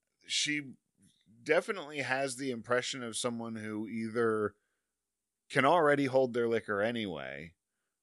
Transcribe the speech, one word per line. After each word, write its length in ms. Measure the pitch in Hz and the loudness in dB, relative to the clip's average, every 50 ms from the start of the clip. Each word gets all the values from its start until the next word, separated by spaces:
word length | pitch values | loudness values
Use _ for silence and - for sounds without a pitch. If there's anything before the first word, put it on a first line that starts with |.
| _ _ _ _ _ | _ _ _ _ _
she 460 | - - - - 156 151 147 147 131 107 _ _ _ _ _ _ - _ _ _ _ 113 117 120 | -6 -4 -2 -2 -2 -2 -4 -6 -8 -16 _ _ _ _ _ _ -20 _ _ _ _ -20 -8 0
definitely 540 | 127 151 175 196 - 220 190 156 139 151 147 | 2 2 2 2 0 -4 -8 -8 -8 -6 -4
has 360 | 135 123 131 131 139 139 123 | -2 -2 0 0 0 -2 -4
the 160 | 120 139 135 | -4 -4 -4
impression 540 | 123 113 107 - 123 123 123 - - 135 123 | -4 -4 -2 0 0 0 0 -2 -6 -6 -8
of 120 | 117 110 | -8 -6
someone 380 | - - 123 117 117 113 117 113 | -4 -4 -4 -4 -4 -6 -8 -8
who 320 | 110 107 107 107 107 110 | -8 -8 -6 -6 -6 -6
either 680 | 107 110 113 113 113 107 120 117 113 110 110 107 101 - _ _ _ _ _ _ _ _ _ _ _ _ _ _ _ _ _ _ - | -6 -6 -6 -6 -4 0 2 2 2 4 2 2 0 -2 _ _ _ _ _ _ _ _ _ _ _ _ _ _ _ _ _ _ -4
can 140 | - 147 131 | 0 2 4
already 420 | 139 165 180 160 147 143 139 143 | 6 6 6 6 6 4 4 2
hold 280 | 131 127 131 131 127 117 | 2 4 4 4 4 2
their 140 | 123 117 117 | 0 0 2
liquor 340 | 117 113 107 - 107 98 101 | 2 0 0 0 -2 0 0
anyway, 720 | 113 120 117 110 101 85 73 67 65 67 69 78 85 - _ _ _ _ _ _ _ _ _ | 0 0 -2 -4 -4 -4 -6 -8 -8 -10 -10 -12 -14 -18 _ _ _ _ _ _ _ _ _